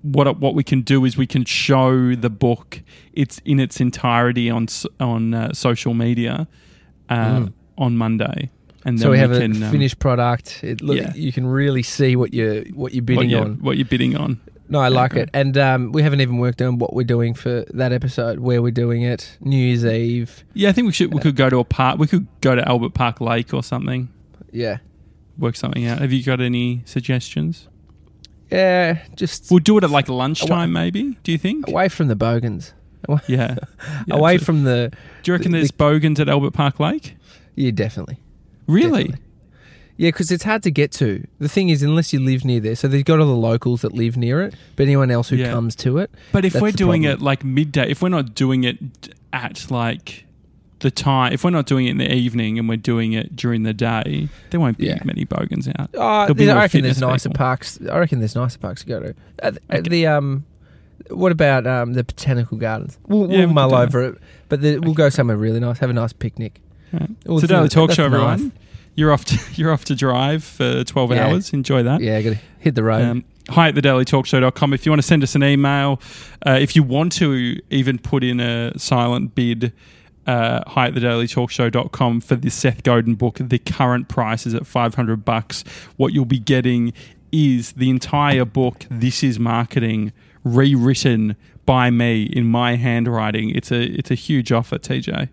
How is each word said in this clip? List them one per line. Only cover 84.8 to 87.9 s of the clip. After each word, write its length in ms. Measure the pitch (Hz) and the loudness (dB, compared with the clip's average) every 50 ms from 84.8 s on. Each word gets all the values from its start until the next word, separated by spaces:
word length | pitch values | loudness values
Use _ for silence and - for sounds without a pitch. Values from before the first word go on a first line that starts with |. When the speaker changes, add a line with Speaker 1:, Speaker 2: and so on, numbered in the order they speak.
| 120 117 110 | 0 0 0
Speaker 1:
hundred 280 | - 123 110 113 104 104 | -2 -2 -2 -2 -2 -2
bucks. 380 | - 113 113 110 _ - - - - - - - - _ | -2 -2 -2 -4 _ -12 -14 -12 -14 -20 -20 -20 -20 _
What 160 | - 135 127 | -2 -2 0
you'll 120 | - 143 131 | 2 0 0
be 160 | 117 135 123 | 0 0 -2
getting 520 | 107 - 135 127 123 127 123 120 117 120 120 - - - - _ _ - | 2 2 2 2 2 2 0 2 0 -2 -4 -10 -20 -20 -20 _ _ -2
is 420 | - 160 151 139 127 120 113 - | 0 2 4 4 2 0 -2 -6
the 180 | - 127 127 131 | -4 0 0 2